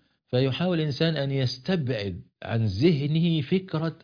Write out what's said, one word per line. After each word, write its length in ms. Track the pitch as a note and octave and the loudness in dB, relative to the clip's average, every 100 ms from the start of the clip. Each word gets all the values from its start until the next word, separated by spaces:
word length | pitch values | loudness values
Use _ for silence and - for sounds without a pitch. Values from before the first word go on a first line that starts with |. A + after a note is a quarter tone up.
| _ _ _ | _ _ _
فيحاول 520 | B2 C3+ B2 F3+ F3 | 0 0 0 0 0
الإنسان 360 | D#3 C3 D#3+ D#3 | 0 0 0 0
أن 160 | C#3 | -2
يستبعد 920 | C3+ B2+ - - F#3 B2+ A#2 G2+ F2 - _ | 0 0 -2 -2 -2 0 -2 -4 -6 -12 _
عن 220 | - A2+ A2 | -4 -2 0
ذهنه 760 | F#2+ D#3 D3+ C#3+ D#3 E3+ D#3+ | 2 4 4 2 2 2 0
فكرة 580 | - F#3+ F#3+ D#3+ E3 D#3+ | 0 -2 0 -4 -4 -6